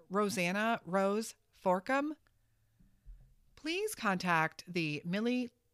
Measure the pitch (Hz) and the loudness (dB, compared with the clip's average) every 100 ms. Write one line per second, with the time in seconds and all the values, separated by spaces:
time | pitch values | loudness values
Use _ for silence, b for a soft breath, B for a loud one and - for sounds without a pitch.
0 | - 190 208 196 175 196 220 226 - 190 | -4 0 2 2 0 0 0 -2 0 2
1 | 196 208 226 - _ _ 190 180 - 269 | 2 2 -2 -10 _ _ 2 2 2 0
2 | 294 302 _ _ _ _ _ _ - _ | 0 -6 _ _ _ _ _ _ -20 _
3 | - - - - _ - 311 349 427 - | -20 -20 -20 -20 _ -12 -6 -2 -4 -2
4 | 220 185 185 165 160 - - 175 156 147 | -2 0 2 2 2 -2 -6 -2 -2 -2
5 | 175 196 233 247 240 - _ | -2 -2 0 -2 -4 -10 _